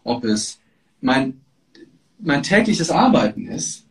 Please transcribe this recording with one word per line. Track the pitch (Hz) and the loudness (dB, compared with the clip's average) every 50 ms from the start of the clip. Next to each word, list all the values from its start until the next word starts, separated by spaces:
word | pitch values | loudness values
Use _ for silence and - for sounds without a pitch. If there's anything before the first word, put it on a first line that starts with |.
| - | -6
ob | 113 123 120 120 | -6 -4 -2 -2
es | 110 107 107 - - - - _ _ _ _ _ _ _ _ | -2 -2 -2 -2 -6 -12 -16 _ _ _ _ _ _ _ _
mein, | 135 127 131 135 - - - - _ _ _ _ _ _ _ - - - _ _ _ _ _ - | -2 0 0 0 0 -2 -6 -10 _ _ _ _ _ _ _ -20 -20 -20 _ _ _ _ _ -8
mein | - 151 143 143 - | -4 -2 -2 -2 0
tägliches | - 190 214 226 214 - - 165 170 | 2 2 2 2 2 0 0 0 0
Arbeiten | 156 160 240 254 - - - - - - - - | 2 2 4 4 4 4 2 0 -2 -6 -10 -10
ist. | - 165 - - - - _ _ | -8 -8 -8 -8 -10 -14 _ _